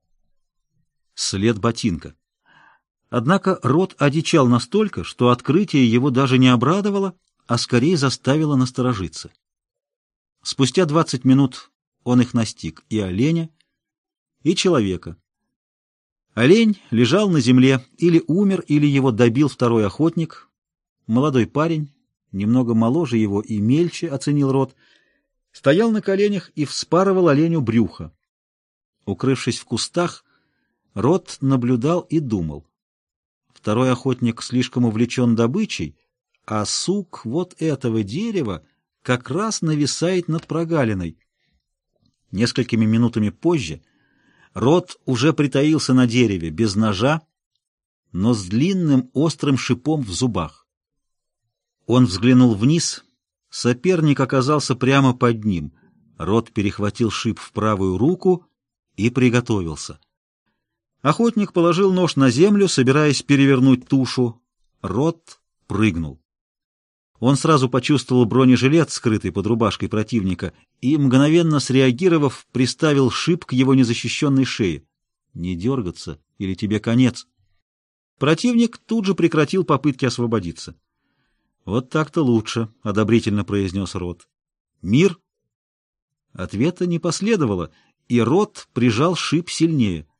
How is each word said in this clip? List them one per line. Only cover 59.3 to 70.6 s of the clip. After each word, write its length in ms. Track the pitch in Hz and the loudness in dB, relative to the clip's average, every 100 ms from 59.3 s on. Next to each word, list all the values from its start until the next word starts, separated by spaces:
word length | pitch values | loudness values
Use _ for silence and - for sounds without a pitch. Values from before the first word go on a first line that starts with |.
| 120 123 107 82 76 - 78 _ _ _ _ _ _ _ _ _ _ | 2 0 -4 -4 -10 -14 -18 _ _ _ _ _ _ _ _ _ _
Охотник 500 | 139 156 233 220 202 | -2 0 0 0 -2
положил 400 | 180 170 170 196 | 0 2 2 2
нож 240 | 185 170 139 | 2 0 2
на 140 | 135 | 2
землю, 380 | 117 196 208 190 | 4 4 4 2
собираясь 540 | - 123 139 151 131 | 2 2 4 2 0
перевернуть 640 | - 139 139 131 135 127 - | 0 2 4 4 4 2 2
тушу. 520 | 135 123 - 123 - _ _ _ _ | 0 0 -2 -2 -4 _ _ _ _
Рот 580 | - 98 160 165 - - _ _ - | -6 -2 -2 -4 -14 -20 _ _ -8
прыгнул. 560 | 92 107 82 78 67 _ _ _ _ _ _ _ _ _ _ | 0 0 0 -8 -12 _ _ _ _ _ _ _ _ _ _
Он 180 | 120 139 | 0 2
сразу 320 | 160 151 127 | 2 2 2
почувствовал 560 | 131 - 143 - 127 | -2 0 -2 0 2
бронежилет, 640 | 113 123 127 123 131 165 143 | 2 4 4 4 4 2 0
скрытый 420 | - 123 107 95 | -2 -2 -2 -2
под 140 | 92 98 | -4 -2
рубашкой 420 | 117 110 - 95 | 0 -2 -2 -4
противника, 640 | 107 104 117 92 90 92 - | -4 -4 -4 -4 -4 -8 -12